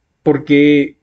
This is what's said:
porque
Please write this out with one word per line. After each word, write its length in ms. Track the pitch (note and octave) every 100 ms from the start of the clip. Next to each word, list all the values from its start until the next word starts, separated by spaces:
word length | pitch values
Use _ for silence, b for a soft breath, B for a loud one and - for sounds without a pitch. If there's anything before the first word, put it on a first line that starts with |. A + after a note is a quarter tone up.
| _ _
porque 760 | D#3 C#3 D3 C#3+ D3 D3 C#3 -